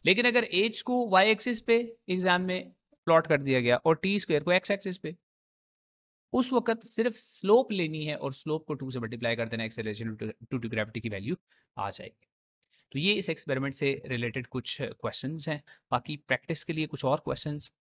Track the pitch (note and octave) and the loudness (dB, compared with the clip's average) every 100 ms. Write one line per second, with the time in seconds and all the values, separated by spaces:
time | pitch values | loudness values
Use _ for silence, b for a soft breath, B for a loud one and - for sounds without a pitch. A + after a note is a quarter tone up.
0 | D#3+ G3 B3 A#3+ A3 F3 A3+ A3+ - B3 | 4 4 4 2 2 2 2 0 -2 0
1 | A#3 F#3 G#3 G#3+ B3 A3+ - A#3 A#3 - | 4 6 6 4 0 -2 2 2 2 -10
2 | - F#3 F#3 F3+ F#3 F#3 - _ _ _ | -4 0 4 2 2 -4 -6 _ _ _
3 | - E3 D#3+ D3 C#3 C3 A#2+ B2 D#3+ D#3+ | 6 6 6 0 4 4 4 4 4 2
4 | F#3+ G3+ - D3+ D3 F#3 - G3 G3 F3+ | 2 0 2 0 4 0 2 -4 -4 -8
5 | D#3 F3 _ _ _ _ _ _ _ _ | -10 -12 _ _ _ _ _ _ _ _
6 | _ _ _ B3 B3+ B3 A#3 A3+ - - | _ _ _ 0 2 2 2 -2 -4 -2
7 | A#3 A3 - - F#3+ A#3 C4 G3 D#3+ D#3 | -2 -2 -12 -6 4 4 4 -2 -2 -2
8 | D3+ D3+ C#3 C3+ D#3 D#3 D#3 C#3 C3 B2+ | -6 -4 -6 -6 -4 -4 -4 -8 -6 -6
9 | A2+ A#2 A#2 A#2 A2+ A2+ A2+ A2+ A2 G#2 | -6 -4 -2 -2 -2 -4 -6 -6 -6 -6
10 | A2+ G#2+ A2 - A#2 B2+ A2+ A2+ G#2+ A2+ | -8 -6 -8 -10 -6 -6 -2 -4 -4 -4
11 | A2 G2+ G#2 F3+ _ _ _ - G2 - | -6 -6 -6 -8 _ _ _ -8 -6 -6
12 | - _ _ _ _ _ _ _ _ C#3 | -12 _ _ _ _ _ _ _ _ 0
13 | F3+ G#3 F3+ D#3+ - C3 C#3 C3+ C#3+ C#3 | 2 2 0 -4 -2 -2 -2 0 -2 -2
14 | - B2 A#2 C3 B2 B2+ - - C3+ - | -4 -4 -4 -4 -6 -6 -6 -6 -6 -6
15 | A2+ - C3+ D#3+ D3 D3 b b _ B2 | -8 -6 -6 -6 -6 -6 b b _ -4
16 | - D3 - C3 - D3+ - D#3 D3+ - | -2 -10 -2 -2 -2 -6 -4 -4 -4 -2
17 | C3 D3+ - C3 D3+ D3 - _ | 0 0 -2 -4 -4 -6 -10 _